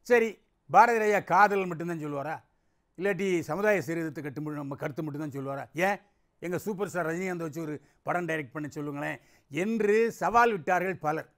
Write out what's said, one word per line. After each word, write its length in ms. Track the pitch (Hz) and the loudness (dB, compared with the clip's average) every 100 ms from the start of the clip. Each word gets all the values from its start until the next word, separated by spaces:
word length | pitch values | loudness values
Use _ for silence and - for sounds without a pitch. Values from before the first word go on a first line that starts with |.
சரி, 380 | - 240 226 185 _ _ _ | 4 4 4 -4 _ _ _
பாரதி 280 | 165 233 233 | 6 8 6
ராஜா 220 | 214 202 | 4 2
காதல் 460 | - 175 208 202 190 | 4 6 6 4 -2
மட்டும்தான் 380 | 165 170 170 | -4 -6 -6
சொல்லுவாரா? 380 | 147 143 139 156 _ _ _ _ _ - | -6 -6 -6 -8 _ _ _ _ _ -4
இல்லாட்டி 400 | 190 185 196 175 | -2 0 0 0
சமுதாய 420 | 156 160 208 196 | 0 0 2 2
சீர்திருத்த 380 | 135 170 160 156 | 0 -4 -4 -6
கட்டு 200 | 147 135 | -10 -8
மட்டும் 200 | 151 147 | -8 -6
நம்ம 160 | 139 139 | -8 -8
கருத்து 260 | 139 135 | -8 -6
மட்டும்தான் 280 | 156 143 151 | -8 -6 -8
சொல்லுவாரா? 480 | 139 135 139 123 147 | -8 -8 -8 -8 -2
ஏன், 200 | 190 196 _ _ _ _ | 0 -2 _ _ _ _
எங்க 200 | 170 175 | -6 -6
சூப்பர் 300 | 202 190 196 | -4 -6 -4
ஸ்டார் 180 | 170 160 | -2 -2
ரஜினிகாந்த் 300 | 165 190 180 | -2 -4 -6
வச்சு 240 | 165 143 | -6 -6
ஒரு 200 | 156 151 _ _ | -8 -8 _ _
படம் 260 | - 170 175 | -4 -4 -2
டைரக்ட் 220 | 156 135 | -4 -6
பண்ண 180 | 156 147 | -8 -8
சொல்லுங்களேன் 500 | 156 147 143 151 139 _ _ _ | -8 -8 -6 -6 -8 _ _ _
என்று 640 | 143 196 226 208 214 226 | -4 -2 0 4 4 4
சவால் 380 | - 175 226 240 | 0 2 4 4
விட்டார்கள் 460 | 202 147 180 185 180 | 2 0 0 0 -4
பலர். 360 | 151 156 - | -4 -4 -6